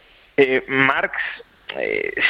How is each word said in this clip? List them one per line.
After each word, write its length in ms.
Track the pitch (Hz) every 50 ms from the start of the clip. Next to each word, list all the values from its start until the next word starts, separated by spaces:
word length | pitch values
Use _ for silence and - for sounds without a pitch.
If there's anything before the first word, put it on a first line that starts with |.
| _ _ _ - - _ _ -
eh, 260 | 139 131 131 127 - -
Marx, 500 | 135 135 135 135 143 160 190 190 - - - - - - - - _ _ _ - - 67
eh, 360 | 60 52 53 52 - - - - - -